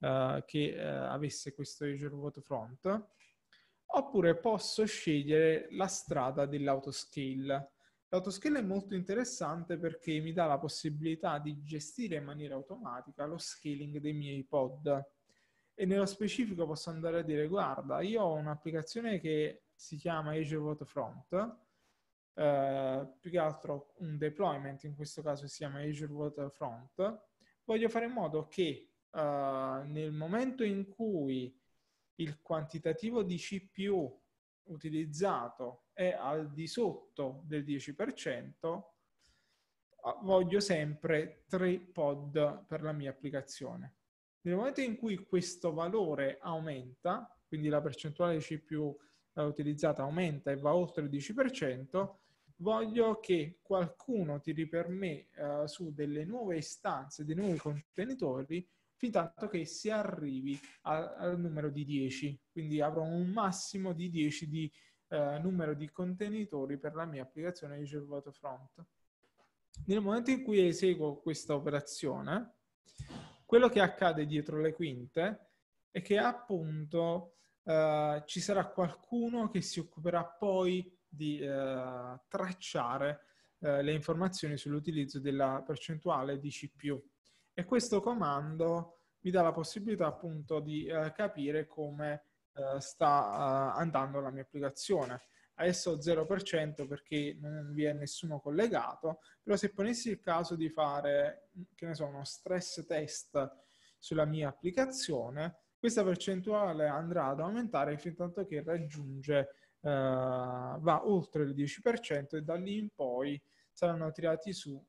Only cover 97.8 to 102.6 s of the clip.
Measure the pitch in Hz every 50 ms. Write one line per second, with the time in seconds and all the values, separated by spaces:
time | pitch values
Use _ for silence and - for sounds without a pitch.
97.8 | 151 151 147 147 143 139 - - 175 160 151 143 - 147 147 180 226 240 190 131
98.8 | 117 127 - - - 160 165 - _ - - _ _ - 202 190 208 202 - 190
99.8 | 196 233 240 233 - 226 196 - - 185 165 165 170 - 175 160 160 156 156 160
100.8 | 151 143 143 143 143 147 143 143 143 151 - - - _ _ 180 180 - _ -
101.8 | 170 165 156 143 151 143 139 139 143 - - - - 185 180 180